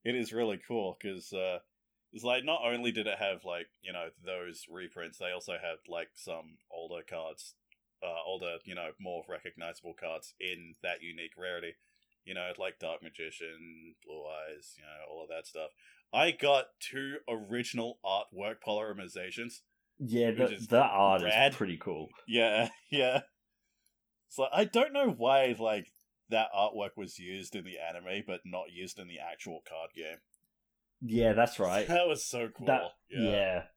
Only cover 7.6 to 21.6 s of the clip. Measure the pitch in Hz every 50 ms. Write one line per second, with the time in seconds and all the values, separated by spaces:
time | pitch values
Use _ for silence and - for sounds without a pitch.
7.6 | _ _ _ _ _ _ _ _ 92 87 82 85 - 90 95 92 90 87 85 -
8.6 | _ 98 90 90 87 78 76 _ 95 90 87 85 78 - 90 80 _ 90 - -
9.6 | 85 85 82 - _ 85 82 - - 82 80 80 - - _ _ 95 92 90 85
10.6 | 85 82 80 _ - 90 87 - 82 85 82 82 82 82 - 82 90 90 90 87
11.6 | 85 82 82 _ _ _ _ _ _ _ _ _ _ 92 87 85 90 90 87 -
12.6 | 95 95 - _ 90 80 82 76 - 80 _ - 82 80 - - 85 82 80 80
13.6 | 82 82 80 80 80 82 78 _ _ 73 76 78 73 76 78 78 78 78 76 73
14.6 | 71 - - - 76 76 76 76 76 76 76 82 80 78 80 82 78 - - 80
15.6 | 78 76 _ _ _ - _ _ _ _ - 120 151 170 156 - - 143 143 135
16.6 | 131 - _ _ - - - 135 139 139 139 151 _ - 117 110 107 98 113 120
17.6 | 123 - - 120 113 120 117 _ - 95 95 101 107 _ - 92 101 107 110 -
18.6 | - 113 104 107 107 107 101 98 92 90 - 92 90 92 - - 117 120 - -
19.6 | _ _ _ _ _ _ _ _ 143 117 113 120 117 113 110 113 127 - 107 98
20.6 | 117 104 117 120 139 120 101 98 101 98 95 92 85 104 107 113 135 143 135 -